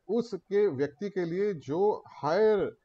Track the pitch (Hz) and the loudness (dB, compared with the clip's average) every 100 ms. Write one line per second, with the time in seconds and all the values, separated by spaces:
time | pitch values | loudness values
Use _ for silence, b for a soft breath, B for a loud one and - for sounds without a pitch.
0 | - 226 226 180 - 202 208 135 139 - | -4 -2 -2 -6 -2 2 2 2 -4 -4
1 | 202 190 170 175 208 175 131 160 202 - | -8 -4 -4 -2 -2 -4 -4 0 0 0
2 | - - 143 175 220 208 151 - | -6 -6 0 4 4 4 0 -6